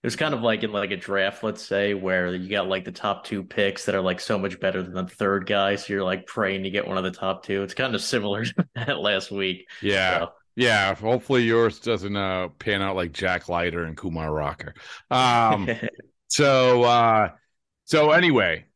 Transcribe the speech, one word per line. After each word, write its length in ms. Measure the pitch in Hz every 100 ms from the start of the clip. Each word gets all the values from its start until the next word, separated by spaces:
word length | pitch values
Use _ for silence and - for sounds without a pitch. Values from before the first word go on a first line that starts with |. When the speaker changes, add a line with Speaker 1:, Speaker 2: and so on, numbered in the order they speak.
Speaker 1:
It 40 | 120
was 100 | -
kind 160 | 156
of 80 | 131
like 220 | 117 107
in, 100 | 110
like, 180 | 104 101
a 60 | 98
draft, 440 | 95 98 95 -
let's 220 | 110 104
say, 300 | - 98 101
where 420 | 101 92 92 90 90
you 140 | 92
got, 180 | 101 92
like, 160 | 95
the 80 | 90
top 320 | 90 104 98
two 220 | - 104 92
picks 400 | - 98 98 -
that 100 | 98
are, 60 |
like, 180 | 92 90
so 180 | - 107
much 220 | 95 92
better 240 | 98 92
than 80 | 90
the 160 | 92 90
third 380 | - 101 98 92
guy. 320 | 104 98 101
So 160 | -
you're, 100 | 101
like, 220 | 92 92 -
praying 380 | - 98 98
to 60 | 95
get 160 | 98 92
one 120 | 95
of 80 | 92
the 60 |
top 340 | 90 95 95 -
two. 180 | 98
It's 100 | 98
kind 220 | - 131 107
of 60 |
similar 420 | - 123 104 101
<laughs> 0 |
to 240 | 117 - 180 123
that 240 | 117 82
last 320 | 101 98 95
week. 380 | 98 95 90 - -
Speaker 2:
Yeah. 380 | 101 98 92 87
Speaker 1:
So. 100 | 85 - _ -
Speaker 2:
Yeah. 360 | 123 107 98
Hopefully 500 | 92 107 123 - 131
yours 360 | 117 113 117 -
doesn't, 380 | 117 107 98 101
uh, 320 | 98 92 90 _
pan 220 | - 101
out 160 | 98 95
like 160 | 87
Jack 340 | 76 92 90 -
Leiter 380 | 87 87 85 82
and 100 | 80
Kumar 380 | 92 82 78
Rocker. 400 | 78 73 - - - - - _
Um, 600 | 127 127 120 113 107 95 113 - -
Speaker 1:
<laughs> 280 | - _ _
Speaker 2:
so, 560 | - 143 135 127 123
uh, 460 | 120 120 117 110 98 - _ _ _ _ -
so 260 | 156 151
anyway 540 | 160 175 131 92 80 -